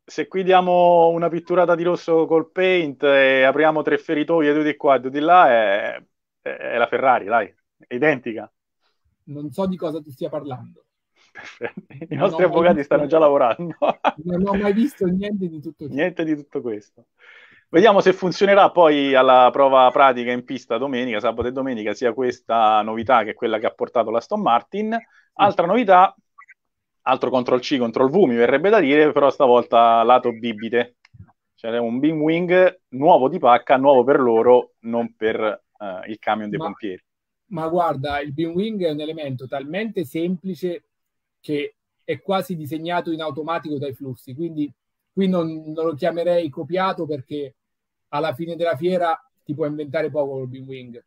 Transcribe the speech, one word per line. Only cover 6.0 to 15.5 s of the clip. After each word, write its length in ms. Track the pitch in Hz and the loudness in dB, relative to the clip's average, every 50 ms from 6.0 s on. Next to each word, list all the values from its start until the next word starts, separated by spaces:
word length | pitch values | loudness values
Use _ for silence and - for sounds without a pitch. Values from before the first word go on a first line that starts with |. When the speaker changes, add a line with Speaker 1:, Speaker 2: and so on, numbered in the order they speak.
| - _ _ _ _ _ _ _ - | -16 _ _ _ _ _ _ _ -12
Speaker 1:
è, 60 | 143 | -12
è 280 | 135 - - 127 127 | -10 -10 -8 -6 -2
la 100 | 117 117 | -2 -2
Ferrari, 380 | - 123 120 127 135 120 110 90 | 0 0 0 2 2 2 0 0
dai, 220 | 95 113 120 104 90 - _ _ _ _ _ _ | -2 -2 -2 -2 -4 -8 _ _ _ _ _ _
è 80 | - 123 | -12 -6
identica. 560 | 123 143 156 147 127 - 117 107 110 107 - _ _ _ _ _ _ _ _ _ _ _ _ _ _ _ | -2 0 0 0 0 -4 -10 -10 -10 -12 -16 _ _ _ _ _ _ _ _ _ _ _ _ _ _ _
Speaker 2:
Non 240 | - 143 147 147 151 127 | -18 -14 -14 -14 -10 -8
so 140 | - 190 | -6 -6
di 100 | 190 185 | -6 -6
cosa 240 | 170 180 160 151 160 151 | -6 -6 -8 -8 -10 -12
tu 80 | 156 | -16
stia 180 | 131 - 180 147 | -14 -12 -10 -10
parlando. 560 | 156 151 143 147 131 120 117 117 - _ _ _ _ _ _ _ _ _ _ _ _ | -10 -10 -10 -12 -14 -14 -16 -20 -20 _ _ _ _ _ _ _ _ _ _ _ _
Speaker 1:
Perfetto. 480 | - 135 - - - 117 - - - - - | -20 -20 -20 -16 -14 -14 -14 -14 -16 -20 -20
I 180 | - 139 165 160 | -18 -14 -10 -8
Speaker 2:
Non 80 | 156 135 | -4 -2
Speaker 1:
nostri 260 | 180 196 165 175 185 | -2 -2 0 0 0
Speaker 2:
ho 20 | |
mai 80 | 170 151 | 0 2
Speaker 1:
avvocati 220 | 165 170 175 170 | 2 2 2 2
Speaker 2:
visto 180 | - - - 147 | 2 0 0 0
Speaker 1:
stanno 140 | 139 147 139 | 0 0 0
già 100 | 160 160 | 2 2
lavorando. 560 | 156 147 139 143 131 117 110 - 175 165 151 - | 4 4 4 2 2 0 0 -2 -6 -12 -8 -4
<laughs> 420 | 294 - - - - - - - 156 | -2 -4 -2 -2 -2 -4 -4 -4 -6
Speaker 2:
Non 220 | 175 180 175 190 | -6 -4 -2 -2
ho 80 | 202 196 | -2 -2
mai 180 | 196 202 202 202 | -2 -2 -2 0
visto 340 | 220 240 285 - - 196 | 0 -2 -2 -2 -4 -4
niente 420 | 180 180 190 202 208 214 196 190 | -4 -4 -4 -4 -6 -6 -6 -8
di 120 | 170 | -8